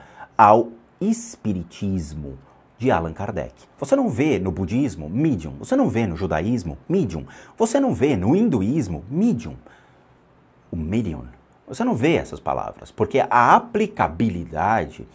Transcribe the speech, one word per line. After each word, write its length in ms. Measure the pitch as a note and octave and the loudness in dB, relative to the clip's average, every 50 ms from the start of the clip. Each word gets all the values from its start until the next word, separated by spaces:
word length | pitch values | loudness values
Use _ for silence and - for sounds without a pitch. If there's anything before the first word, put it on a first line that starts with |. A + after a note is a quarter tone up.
| - - - - - - _ | -12 -20 -20 -20 -20 -6 _
ao 320 | - G#2+ G#2 G#2+ A#2 A2+ - - - - _ _ - | 6 8 8 8 6 4 0 -4 -18 -20 _ _ -4
espiritismo 1400 | F3+ G#3+ A3 - - - - - - A2 F#2+ F#2 E2 - - - G2+ G2 F#2+ F2+ D#2+ D2+ D2+ D2+ D2 C#2 C2+ C2+ - - - _ _ _ _ | -2 -2 -2 -2 -4 -14 -14 -8 -4 -4 -4 -4 -4 -8 -10 -6 -4 -2 -2 -2 -4 -6 -8 -10 -10 -10 -12 -14 -20 -20 -20 _ _ _ _
de 140 | - A#2 C3 | -2 0 2
Allan 200 | A2 E2+ E2 E2 | 2 2 0 -2
Kardec. 440 | E2 - G2 G2+ F2+ F2 B1+ - - - - _ _ - | -6 -6 -8 -6 -6 -6 -8 -8 -12 -20 -20 _ _ -8
Você 160 | F#3 - C4+ | 0 0 2
não 120 | C#4 C4 | 2 2
vê 300 | G#3 C3+ G2+ C#3+ D#3+ B2 | 0 0 0 2 2 2
no 140 | F#2 F#2 - | 0 0 -2
budismo 580 | - F#2+ G2 E2 G#2 B2+ D3 A#2+ - E2 D2+ D2+ | -2 -2 -4 -2 0 0 0 -2 -2 -6 -10 -6
medium, 460 | F#2 B2+ D#3+ E3 B2+ F2+ D2+ D2+ C2+ | -2 0 2 2 0 0 -4 -8 -12
você 180 | C#2 - - B3+ | -10 -4 -2 0
não 140 | C#4 B3+ - | 2 2 2
vê 160 | F#2 A2+ A#2 | 2 0 -2
no 100 | G2 D#2+ | -2 -2
judaísmo 640 | D#2+ F#2+ D#2+ E2 D#2 F2 A2 B2 A#2 F2 E2 C#2 - - | -2 -2 -2 0 0 0 0 -2 -2 -4 -6 -8 -8 -4
medium, 380 | - E3 G3 D#3 F#2+ E2+ D2+ B1+ - - - - - - | -2 0 0 0 0 -4 -8 -10 -10 -16 -20 -20 -14 -4
você 220 | - A3+ A#3 A#3 C#4 | -2 -2 0 2 2
não 120 | C#4 B3 | 2 0
vê 240 | C3 F2 C3 D3+ C3+ | 0 0 0 0 0
no 200 | F#2 F2+ A2 D3+ | 2 2 2 2
hinduísmo 680 | G3 A#3 A3 D3 G#2 F#2 G#2+ C#3 - A#2+ F2+ E2+ - E2+ F#2 | 4 2 2 2 0 0 0 0 -2 -2 -4 -6 -8 -8 -6
medium, 460 | C3+ E3+ A3 A#3+ F3+ A#2+ - D2 B1+ B1 - - - - _ _ _ _ _ _ _ _ _ _ _ _ _ _ _ _ _ - | -2 0 0 0 0 -2 -6 -10 -14 -14 -20 -20 -20 -20 _ _ _ _ _ _ _ _ _ _ _ _ _ _ _ _ _ -10
o 60 | - | -8
medium. 500 | E2+ D#2 D#2 G2+ A#2 A2+ F2+ D#2 C2 B1 B1+ - - _ _ _ _ _ | -6 -4 -2 -2 -2 -2 -4 -6 -8 -10 -16 -18 -20 _ _ _ _ _
Você 160 | - C3 - A3+ | -12 -6 -4 -2
não 120 | B3+ G3+ | -2 0
vê 220 | - B2 E3 E3 | 0 2 2 2
essas 220 | G2+ C#2 - - - | 2 0 -4 -10 -8
palavras, 520 | - - C2+ C2 - G#1 - - - - | -4 -4 -4 -4 -4 -8 -10 -14 -18 -12
porque 280 | - - - - - C3 | -4 -2 -2 0 2 0
a 360 | - - - B2 A#2+ C3+ F3+ | 2 4 6 6 8 8 6
aplicabilidade 1500 | A#3 - - - G#3+ A3 G3+ - - F3+ - D#2+ E2+ A#2+ A3 F3 F3 G#2 E2+ D#2+ D2+ F2 G#2 A2+ G#2+ D#2+ C#2+ - - - - | 6 4 2 -2 -2 -2 -2 0 0 0 0 0 0 -2 0 -2 -4 -8 -8 -4 -2 0 2 2 0 0 -4 -10 -16 -18 -20